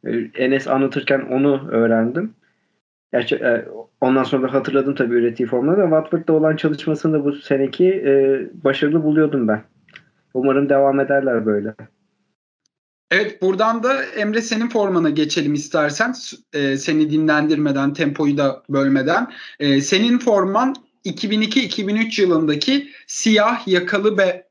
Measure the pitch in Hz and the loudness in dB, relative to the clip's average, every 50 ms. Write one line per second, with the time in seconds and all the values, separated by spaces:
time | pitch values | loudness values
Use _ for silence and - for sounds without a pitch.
0 | - - 117 117 107 - _ - 127 127 135 135 135 - 135 135 139 135 - 139 | -6 -4 -4 -4 -6 -6 _ -4 -2 0 0 0 0 -2 0 0 0 -2 -2 -4
1 | 131 - 139 135 127 - 127 131 139 143 139 135 139 - - 113 117 113 113 113 | -2 0 0 0 0 -2 -2 0 2 2 2 0 -2 -2 0 0 2 4 2 2
2 | 113 117 123 160 190 220 - _ _ _ _ _ _ _ _ _ _ _ _ _ | 2 0 -2 -4 -6 -6 -8 _ _ _ _ _ _ _ _ _ _ _ _ _
3 | _ _ - 123 120 - 139 - - 127 117 113 - - - 107 - _ _ _ | _ _ -4 -2 0 0 -4 0 0 0 0 0 -2 -8 -14 -18 -18 _ _ _
4 | - 127 131 135 135 127 - 135 127 131 131 139 131 135 135 139 131 139 139 - | 0 2 2 2 2 0 0 -2 -2 0 -2 -2 -2 0 0 0 0 0 0 -2
5 | 135 117 120 120 117 117 113 - 127 117 127 127 127 147 170 202 196 165 160 156 | -2 0 2 2 0 0 0 -2 -4 -2 -2 -2 0 0 2 2 2 2 2 0
6 | 156 - - 165 165 - 160 156 156 156 156 156 - 180 156 147 - - 156 147 | 0 0 -4 -4 0 0 0 2 2 2 0 0 -2 -2 -2 -2 -4 -4 -4 -2
7 | - 160 156 151 139 143 143 143 - - 147 135 135 135 131 - 180 185 190 190 | -2 0 0 0 0 -2 -4 -6 -4 -2 0 0 0 -2 0 2 2 2 2 0
8 | - 143 139 139 135 135 139 131 110 - - - - 139 135 - 151 147 151 175 | 0 2 2 4 4 2 2 0 -2 -8 -12 -2 -2 -2 0 2 0 0 0 0
9 | 156 151 151 156 156 147 147 139 120 110 107 107 - _ _ _ _ _ _ - | 0 2 2 2 2 2 0 0 0 0 -2 -2 -4 _ _ _ _ _ _ -20
10 | _ _ _ _ _ _ _ 127 127 139 135 139 139 135 139 139 139 139 139 139 | _ _ _ _ _ _ _ -2 0 2 2 2 2 2 2 4 4 4 4 2
11 | 139 139 143 139 135 135 123 113 107 110 107 104 101 107 110 _ - - _ _ | 0 2 0 0 0 0 -2 0 0 0 0 0 -2 -6 -10 _ -20 -20 _ _
12 | _ _ _ _ _ _ _ _ _ _ _ _ _ _ _ _ _ _ _ _ | _ _ _ _ _ _ _ _ _ _ _ _ _ _ _ _ _ _ _ _
13 | _ _ 170 185 208 214 - - 185 190 190 185 220 220 233 233 220 247 269 269 | _ _ 0 0 0 -2 -4 -2 -2 -2 0 2 0 0 0 0 0 -2 -2 -2
14 | 269 - - - 208 208 214 226 226 - 233 220 226 233 - 233 208 196 185 175 | -4 -6 -6 -4 -4 -2 -2 -2 -2 -2 -4 -2 -2 -2 0 0 0 2 2 2
15 | 165 156 143 151 151 147 - 175 151 143 147 147 147 - - 165 151 147 147 - | 2 2 2 0 0 0 0 -2 0 0 0 -2 -4 -2 -2 0 0 0 0 0
16 | 220 240 254 - - - - - _ _ - 151 143 139 135 135 139 - 156 156 | -2 -2 -2 -8 -10 -16 -16 -18 _ _ -6 -2 0 0 0 -2 -2 0 2 2
17 | 156 151 151 156 156 156 151 151 151 151 160 143 151 147 139 139 139 139 143 - | 2 2 2 2 2 4 2 2 2 2 2 2 2 0 0 0 0 -2 0 0
18 | 165 143 143 - 160 143 143 139 143 139 131 - _ _ 143 139 139 139 135 139 | -2 -2 -2 0 0 0 2 2 0 0 -2 -4 _ _ -2 0 2 2 2 2
19 | 131 143 170 214 247 - - - - - - _ - 143 139 135 139 - - 190 | 2 2 0 0 -2 -4 -8 -18 -20 -20 -10 _ 0 2 2 2 2 2 0 2
20 | 220 240 240 247 240 247 214 196 190 190 196 214 247 269 269 - _ _ _ _ | 2 2 2 2 2 2 2 2 2 2 0 0 0 0 -2 -6 _ _ _ _
21 | _ - 165 - - 202 208 214 214 214 - 269 254 190 - - 208 190 208 214 | _ -12 -10 -6 -4 -2 -2 -2 -2 0 0 -2 -2 -2 -4 -6 -4 -2 -2 -2
22 | 226 226 - - 202 180 170 160 160 151 147 147 - - 269 285 277 - - - | -2 -2 0 0 2 2 2 2 2 0 0 0 0 0 0 0 -2 -6 -18 -20
23 | - _ - - - 226 214 208 208 220 247 240 - 190 190 180 175 175 196 202 | -18 _ -10 -4 0 2 4 4 4 2 0 -2 -2 0 0 0 0 0 -2 0
24 | 202 214 208 190 196 185 180 180 - _ | 0 0 2 2 0 0 0 -4 -10 _